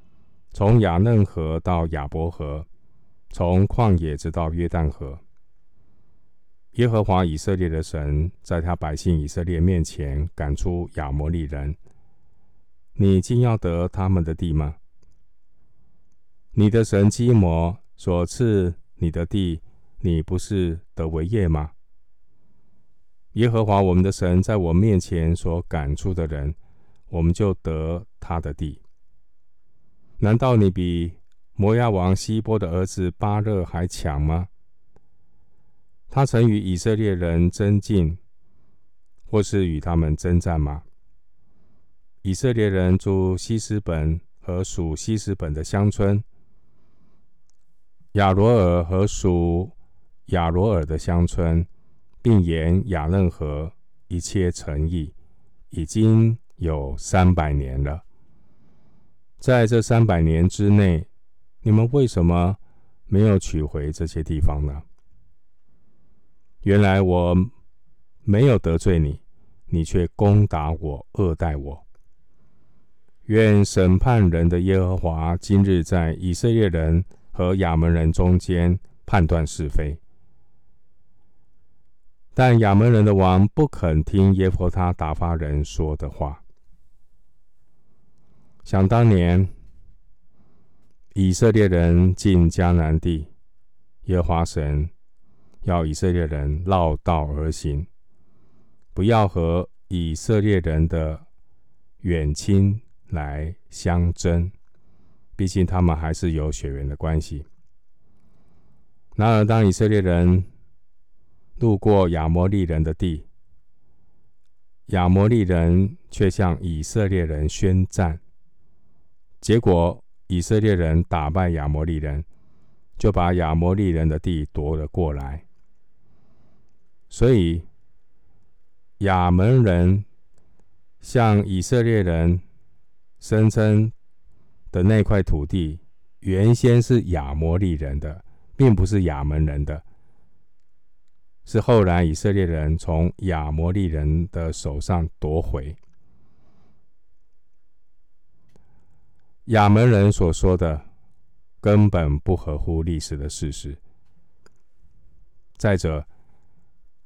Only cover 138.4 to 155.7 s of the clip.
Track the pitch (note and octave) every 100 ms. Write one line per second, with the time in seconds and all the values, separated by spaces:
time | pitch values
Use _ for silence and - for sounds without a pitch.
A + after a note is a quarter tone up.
138.4 | - - C3 F#2+ F#2 G2+ F2 C#2+ C#2+ D2+
139.4 | D2+ C#2+ D2 D2+ - - - - - -
140.4 | - - - - - - - - - -
141.4 | - A2+ A2+ A#2 F#2 F2 E2+ D#2 G#2+ G2
142.4 | F2+ D#2+ D2+ E2 - D#2+ F2 - F#2+ D#2+
143.4 | D2+ D#2 E2+ F#2 F#2 D#2 D2+ D#2+ E2+ F2
144.4 | E2 D2+ F2+ D2 - F2+ E2 - D#2 D#2+
145.4 | - C#2 C2+ - - - - - - -
146.4 | - - - - - - - - - -
147.4 | - - - - - - - - - -
148.4 | - - - - - - - - - -
149.4 | - A2 G#2 G#2 B2 G#2+ G2+ - F2 D#2+
150.4 | F#2 F2+ E2 D2+ - - - - - -
151.4 | - - G#2+ G#2 G#2 F#2 D2+ D2 - F2
152.4 | - D2+ - D#2+ E2 D#2+ - D2 C#2+ -
153.4 | D2+ - C#2+ C#2+ - - - - - -
154.4 | - - - - - - - - - -
155.4 | - - G#2+